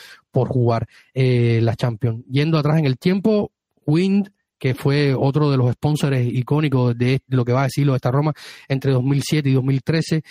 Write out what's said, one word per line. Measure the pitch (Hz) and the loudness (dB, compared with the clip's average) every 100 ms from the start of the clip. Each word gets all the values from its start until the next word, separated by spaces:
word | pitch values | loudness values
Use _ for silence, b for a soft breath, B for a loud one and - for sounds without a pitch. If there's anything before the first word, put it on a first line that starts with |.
| B B _ | B B _
por | 131 120 | -2 0
jugar, | 127 117 117 113 b b | 0 0 0 -4 b b
eh, | 135 127 123 117 117 | -2 0 2 2 2
la | 113 117 | 0 0
Champions. | 123 110 120 113 123 | -4 -2 -4 -4 -4
Yendo | 131 156 160 | -2 0 0
atrás | 147 156 | 0 0
en | 143 | 0
el | 123 | 0
tiempo, | 180 190 220 208 - _ _ _ - | -2 0 0 0 -2 _ _ _ -2
Wind, | 156 190 202 196 _ _ _ | 0 2 0 -2 _ _ _
que | 135 123 | -4 -2
fue | 143 143 143 | 0 0 0
otro | 127 135 143 147 | 0 0 2 2
de | 135 | 2
los | 123 | 0
sponsors | 113 147 151 143 131 123 | 0 -2 0 0 0 -2
icónicos | 127 117 147 151 131 123 117 | -2 -2 0 0 0 0 0
de, | 123 135 - | 0 -2 -2
de | 131 | -2
lo | |
que | 120 | 0
va | 127 | 0
a | 135 | -2
decirlo | - 143 | 0 0
de | 127 | 0
esta | 127 | 0
Roma, | 135 151 B B B B | 0 0 B B B B
entre | 135 139 | -4 0
dos | 131 | 0
mil | 131 143 | 2 0
siete | - 156 139 | 0 0 2
y | |
dos | 135 131 | 2 2
mil | 135 | -2
trece, | - 160 - 160 B | 0 -2 -2 -4 B